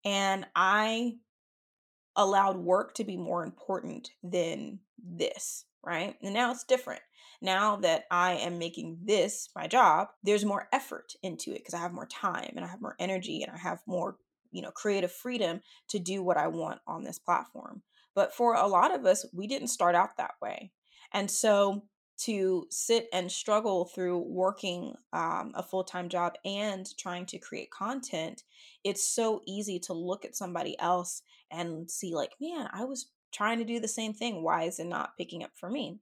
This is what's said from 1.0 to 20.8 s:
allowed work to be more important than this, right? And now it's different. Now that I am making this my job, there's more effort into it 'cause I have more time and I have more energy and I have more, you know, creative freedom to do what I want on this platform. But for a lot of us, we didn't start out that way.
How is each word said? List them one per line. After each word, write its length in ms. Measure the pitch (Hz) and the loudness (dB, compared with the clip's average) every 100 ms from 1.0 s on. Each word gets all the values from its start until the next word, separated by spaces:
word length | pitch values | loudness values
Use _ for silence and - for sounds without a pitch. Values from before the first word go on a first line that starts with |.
| 240 233 _ _ _ _ _ _ _ _ _ - | -2 -4 _ _ _ _ _ _ _ _ _ 2
allowed 400 | 196 196 196 185 | 4 6 4 2
work 380 | 175 185 - | 4 4 2
to 100 | - | -6
be 120 | 208 185 | -6 -4
more 280 | 170 175 | -2 -2
important 640 | 160 180 - 190 - - - _ | -4 -10 -4 -4 -4 -10 -14 _
than 560 | 180 180 170 165 - 196 _ - | -2 0 0 -2 -8 -12 _ -20
this, 680 | 185 170 - - - - - _ | -14 -2 -2 -2 -10 -10 -14 _
right? 320 | - 165 190 - | -6 -4 -4 -6
And 120 | 196 | -4
now 160 | 202 247 | 0 0
it's 140 | 240 | 0
different. 380 | - 254 - - _ _ - - | 2 2 2 -12 _ _ -20 -6
Now 360 | 190 185 214 202 | 0 4 4 4
that 300 | 185 160 - | 4 4 2
I 220 | 175 180 | 4 4
am 260 | 175 175 175 | 2 -2 -2
making 400 | 170 170 165 165 | -6 -6 -8 -8
this 440 | 196 208 190 - - | 0 4 4 0 -10
my 140 | - 156 | -8 0
job, 400 | - 190 156 202 - | 6 8 6 2 -2
there's 200 | 196 208 | 2 4
more 240 | 208 196 - | 4 0 0
effort 400 | 277 - - - - | -2 -2 -12 -14 -10
into 320 | 196 165 - | -8 -8 -8
it 100 | - | -8
'cause 100 | - | -6
I 40 | 180 | -6
have 140 | 175 | -4
more 140 | 175 - | -6 -12
time 480 | - 196 170 - - | -4 -2 -2 -6 -8
and 80 | |
I 40 | 170 | -10
have 120 | 185 | -8
more 160 | - - | -10 -4
energy 460 | 180 190 185 156 | -2 -2 -4 -6
and 80 | - | -6
I 60 | 165 | -6
have 280 | 175 175 - | -6 -6 -4
more, 320 | 180 160 - _ _ _ | -4 -4 -8 _ _ _
you 100 | 180 | -10
know, 120 | 151 | -10
creative 400 | - 214 196 180 | -4 0 0 0
freedom 480 | - 247 247 185 175 _ - _ | -4 -6 -2 -2 -2 _ -20 _
to 120 | 208 | -6
do 220 | 175 196 | -2 -2
what 120 | 180 160 | 2 2
I 120 | 156 | 2
want 320 | 160 160 - - | -2 -6 -6 -8
on 180 | 160 | -10
this 160 | - - | -8 -8
platform. 640 | - - - - - - _ _ _ | 0 0 0 -14 -16 -16 _ _ _
But 200 | - 196 | 2 2
for 200 | - 240 | 4 4
a 120 | 226 202 | 6 6
lot 260 | 180 285 | 8 6
of 140 | 320 226 | 6 4
us, 180 | 185 - | 4 2
we 140 | 175 208 | -8 -4
didn't 220 | 269 - | -4 -2
start 260 | - 175 | 2 6
out 220 | 175 196 - | 6 4 0
that 180 | - - | -6 -4
way. 300 | - - 196 _ | -8 -8 -12 _